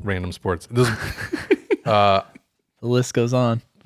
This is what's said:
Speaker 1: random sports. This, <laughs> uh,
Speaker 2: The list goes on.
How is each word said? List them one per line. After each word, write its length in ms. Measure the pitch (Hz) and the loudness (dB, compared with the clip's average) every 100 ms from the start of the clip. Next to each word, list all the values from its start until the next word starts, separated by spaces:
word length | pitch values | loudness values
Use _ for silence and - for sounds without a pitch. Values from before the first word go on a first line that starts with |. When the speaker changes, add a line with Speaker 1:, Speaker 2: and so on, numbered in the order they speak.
Speaker 1:
random 300 | 101 92 90 | -4 -4 -4
sports. 360 | 87 101 87 - | -6 -4 -6 -4
This, 160 | 120 120 | 0 0
<laughs> 960 | 110 - - - - - - - 427 117 | 0 -8 -10 -10 -10 -2 -2 0 -4 2
uh, 360 | 104 101 98 - - _ _ _ _ | 4 4 2 0 -16 _ _ _ _
Speaker 2:
The 60 | 120 | -2
list 260 | 123 120 | 0 0
goes 200 | - 117 | 0 0
on. 280 | 127 123 117 - _ | 0 0 -2 -6 _